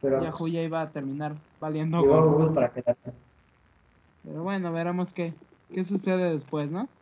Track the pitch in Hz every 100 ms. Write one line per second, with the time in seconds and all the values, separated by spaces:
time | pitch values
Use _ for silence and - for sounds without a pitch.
0 | 139 135 160 151 165 165 165 165 156 156
1 | 135 139 151 151 _ _ 156 156 160 170
2 | 139 151 160 147 160 151 123 - 123 123
3 | - - _ _ _ _ _ _ _ _
4 | _ _ 165 156 175 196 175 165 170 180
5 | 180 - 170 160 - _ _ 185 180 202
6 | 196 185 180 156 131 156 147 170 262 _